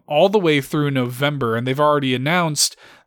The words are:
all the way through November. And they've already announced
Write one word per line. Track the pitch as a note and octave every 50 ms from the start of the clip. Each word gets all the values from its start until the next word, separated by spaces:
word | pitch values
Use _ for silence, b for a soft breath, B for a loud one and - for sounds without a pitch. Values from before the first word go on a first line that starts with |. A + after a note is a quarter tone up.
| _
all | - D3 D3+ F3 G3
the | G3 G#3+
way | F3+ D#3+ D3+ C#3 C3
through | - - D3+ D3 C#3+
November. | C3+ C3 B2 B2 B2 B2 C#3+ C#3+ D3 C#3 B2+ A2+ A2+
And | A#2 B2
they've | B2+ C3 C3+
already | D3+ D3+ D3 D3 C#3 C3 B2+
announced | B2 C3 D3 E3+ F3+ E3+ D#3+ D3 - - - - B B B B B B